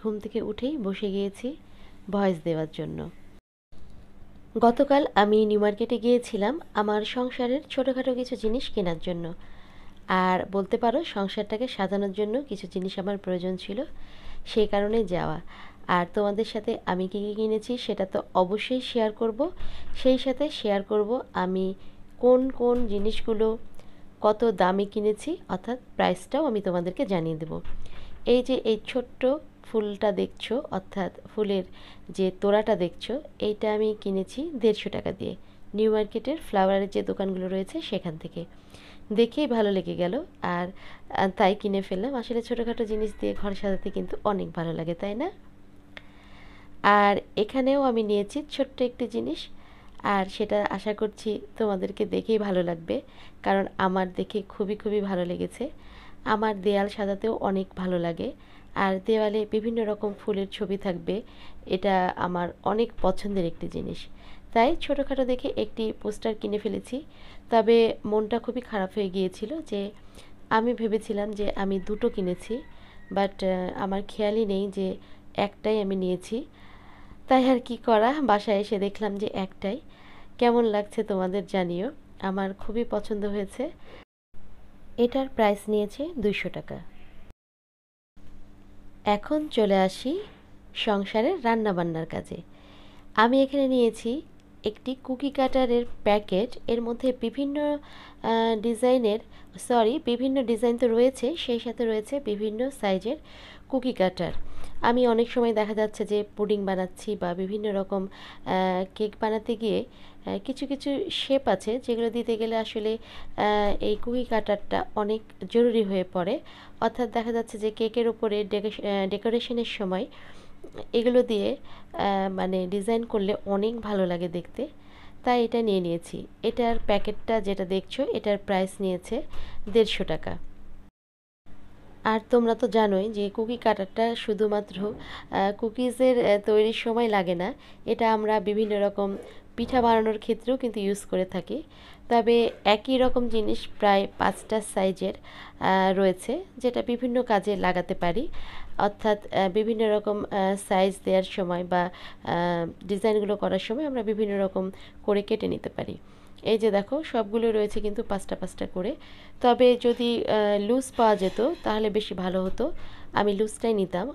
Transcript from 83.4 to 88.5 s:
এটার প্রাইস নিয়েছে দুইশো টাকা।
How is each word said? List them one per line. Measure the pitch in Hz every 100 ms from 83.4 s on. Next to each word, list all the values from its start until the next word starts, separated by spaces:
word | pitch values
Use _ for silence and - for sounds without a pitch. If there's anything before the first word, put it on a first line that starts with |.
| 196 - 294 - - - - _ _ - - - - - - -
এটার | 240 269 269
প্রাইস | - 214 202 -
নিয়েছে | 214 208 - 311 320
দুইশো | 208 196 175
টাকা। | 151 - 139 - - - - - - _ _ _ _ _ _ _ - - - -